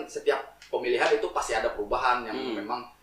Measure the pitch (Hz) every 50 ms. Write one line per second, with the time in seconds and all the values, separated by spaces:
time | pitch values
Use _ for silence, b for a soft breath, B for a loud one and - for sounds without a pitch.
0 | 147 - - 156 - 143 139 - - - - _ - - - 117 120 123 120 123
1 | 131 - - - - - - - - - 123 - 113 - - 107 104 104 123 120
2 | 123 123 123 123 117 113 120 131 131 127 113 101 98 107 120 123 117 - - _